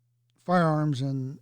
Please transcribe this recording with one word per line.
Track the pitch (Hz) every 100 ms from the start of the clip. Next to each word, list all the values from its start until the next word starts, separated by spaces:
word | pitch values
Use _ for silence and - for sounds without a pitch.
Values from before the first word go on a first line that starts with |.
| _ _ _ _ -
firearms | 180 165 151 151 127
and | 135 135 131 147